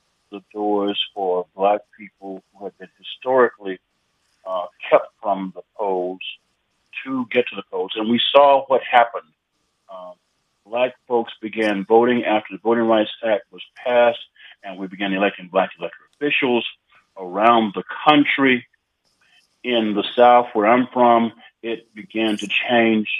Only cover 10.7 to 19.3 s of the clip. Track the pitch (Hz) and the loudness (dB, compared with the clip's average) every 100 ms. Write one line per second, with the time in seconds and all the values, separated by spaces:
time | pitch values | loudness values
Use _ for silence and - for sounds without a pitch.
10.7 | 117 127 - - 120 113 - 110 107 107 | -4 -4 -4 -4 -4 -4 -8 -8 -2 -2
11.7 | 101 95 113 120 120 - 107 - 98 110 | -2 4 4 4 2 0 -2 -2 -6 -2
12.7 | 117 113 110 107 - 113 101 - 90 - | 0 2 2 0 -4 -2 -2 -4 -20 -20
13.7 | - 127 123 120 117 - _ - - 101 | -10 0 4 4 2 -6 _ -20 -18 -16
14.7 | 95 92 95 101 95 101 95 90 92 92 | -12 -10 -6 -4 -2 -2 -4 -4 -2 -2
15.7 | - 85 - _ - 147 - 135 120 - | -4 -12 -12 _ -8 -4 -2 0 0 -2
16.7 | - _ _ _ - 92 95 113 117 107 | -12 _ _ _ -18 -8 2 4 4 2
17.7 | 92 - - 151 147 143 - 135 123 - | -4 -10 -2 2 4 4 2 0 0 -4
18.7 | _ _ _ _ _ _ | _ _ _ _ _ _